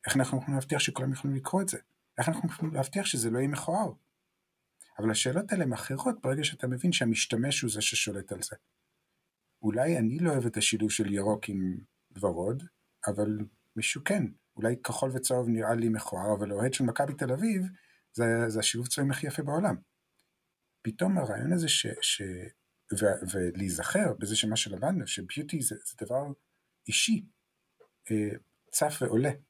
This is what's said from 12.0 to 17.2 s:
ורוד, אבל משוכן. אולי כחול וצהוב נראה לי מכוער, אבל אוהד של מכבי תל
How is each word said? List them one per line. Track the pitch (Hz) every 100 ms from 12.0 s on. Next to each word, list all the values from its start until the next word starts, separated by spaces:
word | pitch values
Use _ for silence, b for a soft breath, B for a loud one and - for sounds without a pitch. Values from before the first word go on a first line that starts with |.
| _ -
ורוד, | 98 82 95 131 175 _ _ _ -
אבל | 104 104 107 104 _ _ -
משוכן. | 104 - - 202 127 - _ -
אולי | 110 123
כחול | - - 135
וצהוב | 127 131 127 120
נראה | 113 107
לי | 117 113
מכוער, | 110 - 95 98
אבל | 104 104
אוהד | 101 123
של | 135
מכבי | 127 113 139
תל | 135